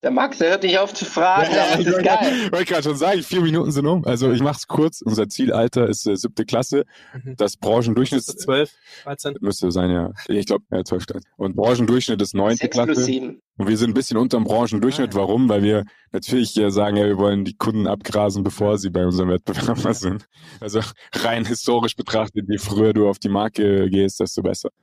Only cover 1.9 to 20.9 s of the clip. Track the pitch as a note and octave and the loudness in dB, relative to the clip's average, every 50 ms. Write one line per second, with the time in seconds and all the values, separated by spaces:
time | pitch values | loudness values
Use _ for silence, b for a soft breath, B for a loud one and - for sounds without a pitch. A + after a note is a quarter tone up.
1.9 | F3+ F#3 F3+ G3 G#3+ A3 G#3 C#4 C4 B3 A3 G3 - F3 F#3 - F#3 E3 C#3 D3+ | 2 2 2 2 2 4 2 2 0 0 -2 -2 -2 -2 -2 0 -2 -2 0 -2
2.9 | D3 C#3 D3+ F#3 G3+ F#3 C#3+ - - F#3 E3+ E3 D3+ E3+ - D3+ D3 C#3 C#3+ D3 | -2 0 0 0 0 0 -2 -2 0 0 2 2 2 0 0 0 0 0 2 2
3.9 | F3 F#3 - - B2+ A#2 B2+ C3 B2 A#2 C3+ C#3+ D3 - - _ - - D3+ E3 | 2 0 0 0 0 2 2 2 4 4 2 0 0 -4 -10 _ 0 0 0 0
4.9 | - - - A2+ G#2+ G#2+ G#2+ - - - C4+ - - A2 A#2 A#2+ - B2+ A#2+ A2 | 0 -4 -2 -2 0 0 0 -2 0 -2 0 0 2 2 0 2 2 2 2 2
5.9 | G#2+ - - G#2+ G2+ G2 - A#2+ - - G#2+ - - A#2 C3+ - - C#3+ D#3 B | 0 -2 0 -2 -2 0 -2 -6 -4 -4 -4 -2 0 -2 -2 0 0 0 0 B
6.9 | B B B B B B2+ B2 C3+ C3 A#2+ G#2+ G2+ - _ - G2+ A2 A#2+ A#2 A#2 | B B B B B -16 -14 -14 -4 -2 -2 -2 -2 _ 0 2 2 2 2 2
7.9 | A2 A#2 C3 C3+ C#3 C3 - - - - - - C3 C#3 D3+ - - B B B | 2 2 0 0 0 -4 -4 -4 -12 -8 -4 -2 0 0 0 -2 -4 B B B
8.9 | B B B C#3+ C#3 - - C#3+ C#3+ C#3 - G2+ G2 - - F2+ E2+ F#2 F2+ F2+ | B B B -14 -12 -8 -8 -10 -8 -4 -4 -4 -2 0 -2 0 0 0 0 0
9.9 | F2+ F2 E2+ F#2 G2+ - - - G2+ G#2 G2+ - G#2 - _ _ - F#2 F#2 - | 0 0 -2 -4 -8 -12 -6 -2 -2 -2 0 0 -2 -2 _ _ -6 -6 -4 -4
10.9 | F#2 F2+ F2+ - - - - _ _ - G2 F#2+ F#2+ G#2 G#2 A#2 B2 A#2+ A#2+ G#2+ | -4 -6 -6 -8 -12 -14 -14 _ _ -8 -6 -4 -2 0 2 2 2 2 2 2
11.9 | A#2+ B2+ B2 - A2+ G2 G2+ - - G2 G2 G#2+ A#2 A#2 - A#2 - B2 A#2+ D#3 | 2 2 2 -2 -2 -2 -2 -2 0 0 2 2 0 0 -2 -4 0 0 0 0
12.9 | D3+ B2+ B2+ B2+ C3 C3 B2+ B2 - - _ _ _ - G2+ F#2+ A2 G#2+ A#2 A#2 | 0 0 0 0 -2 -4 -6 -8 -14 -16 _ _ _ -4 0 0 2 2 2 0
13.9 | G#2+ C3 C3+ - B2 A2 B2+ B2+ - A#2 A2 G#2+ G#2 A2+ A#2+ A2 A2+ G#2 G#2+ C3 | 0 0 -2 0 0 0 0 2 2 0 0 2 2 0 0 0 0 0 0 0
14.9 | B2+ - C3 - F#2+ G2 G2 F2+ G#2 A#2+ C3 B2 G#2+ G2+ G2+ G#2 G#2+ G#2 G2+ B | 0 0 -4 -2 0 -2 0 2 2 2 4 4 4 4 4 2 2 2 -2 B
15.9 | B B B B - F#2+ - - B2+ B2+ A#2 G#2+ - G#2+ G#2+ G2+ F#2+ G#2 G#2 G#2 | B B B B -8 -8 -4 0 0 0 0 0 0 0 0 2 2 2 0 2
16.9 | G#2 G#2 G#2 G#2 G#2 F#2+ G2+ G2+ G2+ G2+ G2 F#2+ - _ - A#2 G#2+ A2 G#2 F#2 | 2 2 2 2 2 2 2 2 2 0 -2 -4 -6 _ -4 -2 -2 0 0 -2
17.9 | G2+ G#2 - - - G#2 G#2 G#2 G2 G2+ F#2+ G2 - - G#2 G2+ G#2+ G#2 F#2+ F#2+ | -2 -4 -6 -4 -2 0 0 0 0 -2 -4 -4 -2 0 0 0 0 0 -2 -2
18.9 | F2 F#2+ F2+ F2+ F2+ F2+ F#2 F2+ F2+ F#2 _ - G2 - - - A#2+ B2+ C3 - | -2 0 0 2 2 2 2 2 0 -2 _ -4 -6 -4 -2 -2 -2 -2 0 -2
19.9 | A2+ - - F#2 F#2+ G#2+ - _ B B B B B B A2+ G#2+ G2+ A2 A2 - | -2 -2 -2 -4 -4 -4 -8 _ B B B B B B -12 -4 -2 -2 -2 -4